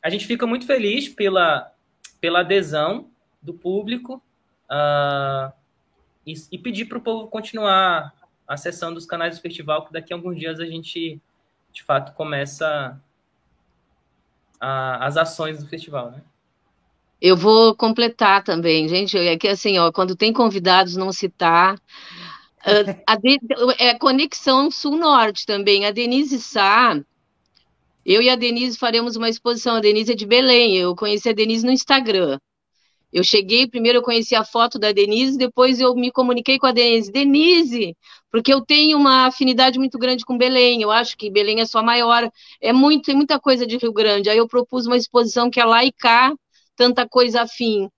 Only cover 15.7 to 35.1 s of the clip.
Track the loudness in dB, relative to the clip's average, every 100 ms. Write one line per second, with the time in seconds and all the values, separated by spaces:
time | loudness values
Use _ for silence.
15.7 | -16 -12 -12 -12 -18 _ _ _ _ _
16.7 | _ _ _ _ _ 2 4 6 6 6
17.7 | 4 -2 0 -2 0 2 2 0 -2 0
18.7 | 0 0 -2 -2 -2 -2 0 -2 -2 -2
19.7 | 2 0 0 -4 0 -2 2 0 0 2
20.7 | 2 2 -2 -6 -4 -8 _ 2 4 2
21.7 | 0 _ -20 -20 -20 -20 -20 _ _ 2
22.7 | 2 2 -4 -2 0 2 0 -2 -2 0
23.7 | 2 0 2 2 2 -2 -4 0 2 0
24.7 | -4 -4 -2 2 4 2 -2 -6 -2 2
25.7 | 2 0 -2 -2 0 -2 -4 -6 -2 2
26.7 | 4 2 0 -8 _ _ _ _ _ _
27.7 | _ _ _ 0 2 4 2 -2 -2 -4
28.7 | -4 -2 -2 -4 -4 -6 -4 -4 -4 -2
29.7 | 0 2 2 0 -4 2 2 4 4 4
30.7 | 2 0 -2 -4 -2 -2 0 0 0 0
31.7 | 0 2 0 0 -2 -2 -4 _ _ _
32.7 | _ _ _ _ -2 2 2 2 0 0
33.7 | 0 2 2 0 -2 0 -2 -2 -2 -2
34.7 | 0 -2 2 2